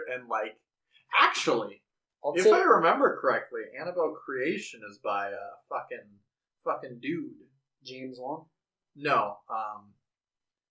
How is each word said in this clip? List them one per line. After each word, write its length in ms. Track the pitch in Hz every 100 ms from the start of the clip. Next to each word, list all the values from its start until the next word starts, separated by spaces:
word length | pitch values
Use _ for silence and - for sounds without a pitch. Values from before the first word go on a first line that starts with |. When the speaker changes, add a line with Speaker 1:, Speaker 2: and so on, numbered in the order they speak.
| 127
Speaker 1:
and, 140 | 127 117
like, 280 | 110 110 - _ _ _ _ - -
actually, 640 | 311 - 160 120 101 101 _ _ _ _
Speaker 2:
I'll 100 | 143
Speaker 1:
if 80 | 165
Speaker 2:
say 80 | 214
Speaker 1:
I 100 | 359
remember 540 | 349 202 170 277 254 -
correctly, 400 | 131 113 - 117 107 131
Annabelle 340 | 170 175 151 - -
Creation 540 | 131 151 202 - 117 104
is 80 | 98
by 300 | 110 101 101
a 180 | 98 98 - -
fucking, 360 | - - 117 104 101 _ _ _ _
fucking 340 | 160 131 135 120
dude. 320 | 139 170 123 - - _ _ _
Speaker 2:
James 340 | 131 127 131 123
Wan? 240 | 127 165 - _ _ _ _ 143
Speaker 1:
No, 420 | 143 123 104 - -
um, 420 | 117 107 104 101 _ _ _ _ _ _ _ _